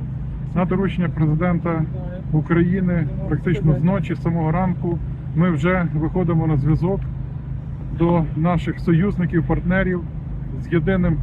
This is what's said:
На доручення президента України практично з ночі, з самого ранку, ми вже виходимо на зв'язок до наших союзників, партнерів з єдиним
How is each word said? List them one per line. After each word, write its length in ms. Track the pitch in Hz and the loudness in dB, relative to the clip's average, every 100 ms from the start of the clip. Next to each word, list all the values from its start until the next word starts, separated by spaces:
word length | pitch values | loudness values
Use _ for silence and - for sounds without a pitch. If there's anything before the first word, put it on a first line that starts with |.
| - - - - - | -6 -8 -6 -6 -4
На 100 | 170 | -2
доручення 440 | 180 185 190 - 170 | 0 0 0 0 -2
президента 720 | 143 156 156 180 170 170 160 160 - 165 180 - | 2 2 2 2 0 0 -2 -2 -4 -6 -8 -2
України 760 | 156 147 170 180 190 180 175 156 - - | -2 2 2 2 2 2 0 0 -4 -2
практично 460 | 135 151 147 156 135 | -2 0 2 2 4
з 40 | |
ночі, 300 | 165 196 160 | 2 2 -2
з 80 | 160 | -2
самого 300 | 170 165 156 | 0 0 0
ранку, 460 | 170 185 175 175 165 - - - 156 | 0 0 0 -2 -2 -4 -6 -4 0
ми 140 | 180 | 2
вже 360 | 151 175 185 165 | 2 2 2 0
виходимо 520 | 151 156 180 175 165 160 | 0 -2 0 2 2 2
на 100 | 139 | 2
зв'язок 440 | 147 156 170 196 - - - - - - - - - - | 2 2 2 -2 -4 -6 -8 -8 -8 -8 -8 -8 -6 0
до 260 | 170 170 147 135 | 4 4 2 0
наших 440 | 170 170 170 - | 2 2 -2 -2
союзників, 640 | - 160 202 180 175 165 143 | 2 4 4 0 0 0 0
партнерів 540 | 151 165 185 185 175 170 - - - - - | 0 2 2 2 -2 -4 -8 -8 -8 -6 -6
з 120 | - | 0
єдиним 440 | 170 185 190 175 151 | 0 2 2 2 2